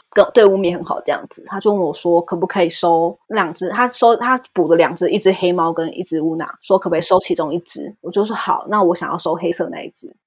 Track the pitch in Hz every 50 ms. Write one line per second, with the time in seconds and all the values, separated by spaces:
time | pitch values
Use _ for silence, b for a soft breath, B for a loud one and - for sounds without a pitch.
0 | B _ - 208 185 - - 233 214 202 190 196 190 175 175 165 165 - - -
1 | - - - - - - - - - - 208 - - 214 208 196 175 147 147 -
2 | - 175 170 170 170 - 175 170 160 160 - 202 175 165 - - - 175 165 165
3 | 170 170 208 - _ - 220 214 180 156 165 - 185 170 202 220 247 247 - -
4 | 240 233 233 220 240 247 262 254 - _ _ 185 160 156 165 170 160 - 175 -
5 | 180 - 190 208 - 190 190 - 185 175 175 175 165 165 165 165 165 160 - -
6 | 185 - 160 160 156 165 160 165 151 - - - - - 190 185 - 180 170 165
7 | 165 - 190 180 - - 170 - 160 143 160 170 - - - - 143 196 208 _
8 | - - - 202 208 214 214 - - 185 - - - 170 208 208 190 170 175 -
9 | 170 139 156 165 - 165 147 156 175 170 170 - 170 - 165 156 - - - -
10 | - - - _ _